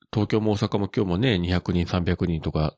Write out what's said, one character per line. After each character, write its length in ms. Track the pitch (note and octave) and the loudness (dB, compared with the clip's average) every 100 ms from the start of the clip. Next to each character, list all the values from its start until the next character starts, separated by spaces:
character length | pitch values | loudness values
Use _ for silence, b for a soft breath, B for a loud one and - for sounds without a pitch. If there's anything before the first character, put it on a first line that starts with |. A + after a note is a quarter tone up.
| - | -6
東 160 | A2 G#2 | -2 0
京 100 | A2 | 0
も 140 | G#2+ | 2
大 160 | G2+ G#2+ | 0 0
阪 100 | G#2 | -2
も 80 | G2 | -2
今 180 | - F#2+ | -2 0
日 40 | |
も 80 | F2 | 0
ね、 200 | C3 F#2 | 2 2
二 120 | F2 | 2
百 240 | F2+ - | 0 0
人、 120 | F2 F2 | 0 0
三 200 | F#2 E2+ | 0 0
百 200 | F2 F2 | 0 0
人 160 | D#2+ | -2
と 120 | D#2+ | -2
か 220 | D#2 D#2 | 0 -2